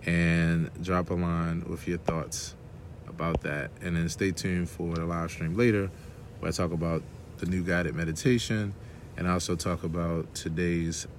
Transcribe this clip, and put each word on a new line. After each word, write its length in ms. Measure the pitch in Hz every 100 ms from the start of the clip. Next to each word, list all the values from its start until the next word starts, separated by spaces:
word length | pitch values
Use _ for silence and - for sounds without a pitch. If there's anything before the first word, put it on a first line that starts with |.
and 640 | 82 85 85 85 82 82 80 -
drop 280 | 87 90 85
a 40 |
line 500 | 90 87 85 82 85 85
with 180 | 82 -
your 100 | 85
thoughts 560 | - 80 - - - - - - - - -
about 320 | - 82 80
that. 280 | 78 73 - -
And 140 | 90 85
then 120 | 85
stay 220 | - 98
tuned 380 | 85 95 90 85
for 240 | - 85
the 100 | 82
live 260 | 82 85 82
stream 260 | - 82 95
later, 340 | 120 104 95 - - - - -
where 100 | 82
I 40 |
talk 200 | 82 87
about 300 | 82 82 80 - - - -
the 80 | 85
new 160 | 92
guided 320 | 87 87 82
meditation 800 | 78 82 80 131 120 - 110 101 98 - - - -
and 100 | 90
also 300 | 90 - 87
talk 260 | 90 87
about 500 | 87 85 85 82 78
today's 720 | - 87 80 87 85 82 80 -